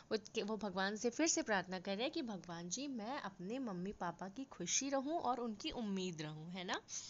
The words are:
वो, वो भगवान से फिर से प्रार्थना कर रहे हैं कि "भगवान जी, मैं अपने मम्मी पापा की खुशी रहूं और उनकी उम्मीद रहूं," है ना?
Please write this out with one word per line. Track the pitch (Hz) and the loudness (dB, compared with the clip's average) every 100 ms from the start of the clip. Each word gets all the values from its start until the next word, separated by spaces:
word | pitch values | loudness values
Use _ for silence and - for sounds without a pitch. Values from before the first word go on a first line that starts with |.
| - | 0
वो, | 214 214 226 202 | 0 0 -2 0
वो | 214 | 0
भगवान | 208 180 190 214 | 0 2 2 2
से | 240 | 2
फिर | 226 320 | 6 6
से | 330 | 6
प्रार्थना | 302 202 180 185 | 4 4 4 -2
कर | 190 196 | 0 0
रहे | |
हैं | 269 | 2
कि | 320 | 0
"भगवान | 247 190 165 170 175 | -2 -2 -4 -6 -4
जी, | 180 285 | -2 -2
मैं | 254 208 285 | -2 -2 -2
अपने | 196 - 180 254 | -4 -6 -4 -2
मम्मी | 247 180 185 | -2 -2 -2
पापा | - 175 165 190 | -2 -2 -2 -6
की | 196 | -6
खुशी | 269 - 175 - 269 | -8 -4 0 2 2
रहूं | 269 269 330 | 2 2 2
और | 240 254 | 2 2
उनकी | 240 208 311 | 0 -4 -4
उम्मीद | 254 208 190 185 160 | -2 0 2 0 -2
रहूं," | 151 156 165 | -4 -6 -6
है | 185 | -4
ना? | 180 294 - - - | 0 -2 -2 -8 -8